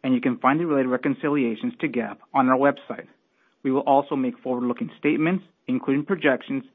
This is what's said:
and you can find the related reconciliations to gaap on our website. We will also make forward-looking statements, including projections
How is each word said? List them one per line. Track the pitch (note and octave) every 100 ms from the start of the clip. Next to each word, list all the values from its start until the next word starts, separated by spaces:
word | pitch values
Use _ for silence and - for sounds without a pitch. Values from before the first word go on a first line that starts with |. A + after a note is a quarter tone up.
and | C3 B2+
you |
can | B2+ A#2
find | C3 D#3
the | E3+
related | C#3 B2+
reconciliations | B2 C#3+ C3+ D3 D3 A#2 G#2+ B2 -
to | D#3
gaap | A#2+ G#2+ G2+ _
on | C3+ B2+
our | C3
website. | C#3 C3+ - A2+ - _ _ _ _ _
We | C3+
will | C3+
also | C#3 C#3 C#3 C#3
make | B2+ A#2+
forward-looking | C3 B2 B2 A#2+ A#2 -
statements, | D3 D3+ D#3+ F#3+ - _ -
including | B2+ - C#3 D3
projections | F#3 D3 B2 - C3+ -